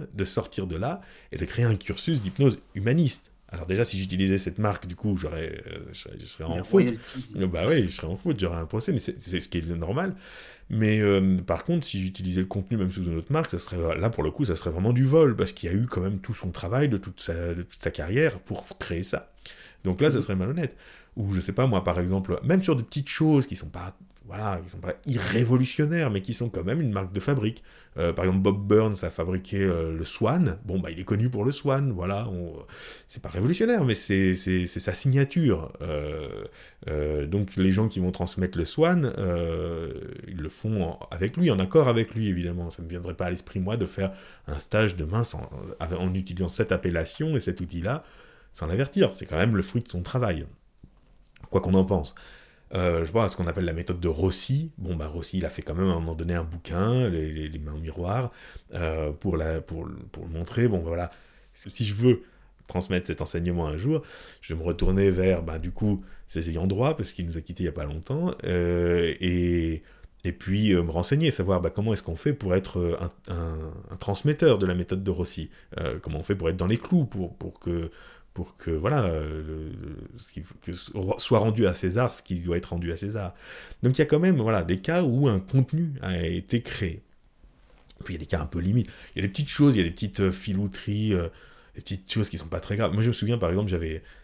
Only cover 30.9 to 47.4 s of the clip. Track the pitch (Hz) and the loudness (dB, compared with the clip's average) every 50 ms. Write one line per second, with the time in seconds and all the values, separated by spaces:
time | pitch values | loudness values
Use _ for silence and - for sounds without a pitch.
30.9 | 82 85 92 - 110 104 117 127 127 101 107 135 143 - - 139 135 139 143 131 | -6 -6 -2 0 2 2 2 2 2 0 0 0 0 0 0 0 2 2 2 0
31.9 | 101 92 87 98 98 104 120 113 92 87 87 82 78 - - - - - - - | -2 -2 -2 -2 -2 -2 -2 -4 -4 -6 -6 -8 -10 -12 -16 -18 -18 -18 -16 -16
32.9 | - - - - - - - 80 82 90 107 143 180 - 226 240 240 202 139 123 | -18 -18 -18 -16 -16 -12 -10 -6 -2 0 2 2 2 4 4 4 4 4 4 2
33.9 | 104 - - - 101 95 95 92 92 92 - 92 92 90 90 85 - 87 - 90 | 2 2 2 2 4 4 6 4 4 2 2 2 2 2 2 0 -2 -4 -2 -2
34.9 | 87 - - 135 127 139 135 139 - 175 160 120 87 80 78 - - - - 85 | -2 0 2 4 4 4 4 2 2 2 4 4 2 2 -2 -8 -10 -8 -6 -4
35.9 | 76 73 73 76 76 78 73 57 50 50 50 - - - - - - - - 80 | -4 -4 -4 -4 -6 -6 -8 -8 -10 -10 -12 -14 -16 -20 -20 -20 -18 -12 -8 -4
36.9 | 76 76 76 76 76 73 71 76 95 104 98 - - 92 92 95 95 104 113 107 | -2 -2 0 0 0 0 0 0 0 0 0 0 2 4 4 6 6 4 4 2
37.9 | - 95 90 92 - - 92 - - 92 92 92 - 85 78 - - 151 156 170 | 0 0 0 0 0 -2 -4 -4 -2 -2 -2 -2 0 -2 -2 0 2 4 4 4
38.9 | 185 175 139 117 - - 95 90 87 85 85 82 82 82 82 85 85 80 82 - | 4 4 2 0 0 -2 0 0 0 0 0 -2 -2 -2 -4 -4 -4 -6 -6 -8
39.9 | - - - - - - - - - 80 76 - - - - 110 110 101 85 82 | -8 -10 -10 -12 -12 -12 -12 -12 -10 -8 -8 -8 -8 -6 -4 -2 0 0 0 -2
40.9 | - - - - - 85 95 110 - 165 180 151 104 95 - - - 160 139 127 | -4 -8 -10 -8 -4 -2 -2 0 2 4 4 4 6 4 4 6 6 6 6 6
41.9 | 113 113 113 - 113 113 110 101 90 87 87 87 87 87 85 82 - - 85 82 | 4 4 2 0 0 -2 0 0 0 0 -2 -2 -4 -4 -6 -6 -8 -10 -10 -10
42.9 | 90 87 85 90 82 - 90 87 90 92 - - - 98 90 101 113 110 92 - | -8 -8 -8 -8 -6 -4 -4 -4 -4 -6 -8 -6 -4 -2 -2 -2 0 -2 -2 -4
43.9 | - 101 95 95 95 - - - - - - 73 73 76 - - - 107 110 98 | -2 -2 -4 -4 -4 -8 -18 -20 -20 -16 -10 -8 -8 -6 -4 0 2 4 4 2
44.9 | 90 87 76 80 101 117 117 - - 78 - - 71 60 50 - - - 82 85 | 2 -2 -4 -2 0 0 0 -2 -4 -8 -10 -10 -10 -12 -10 -10 -8 -6 -6 -4
45.9 | 90 85 92 92 92 95 95 - 87 90 92 85 - - - - 92 87 - 87 | -2 -2 0 0 0 -2 -4 -4 -4 -4 -2 -2 0 0 0 0 0 0 0 0
46.9 | 85 82 82 - - - 156 160 151 117 | 0 0 -2 -2 -4 -4 -2 0 0 0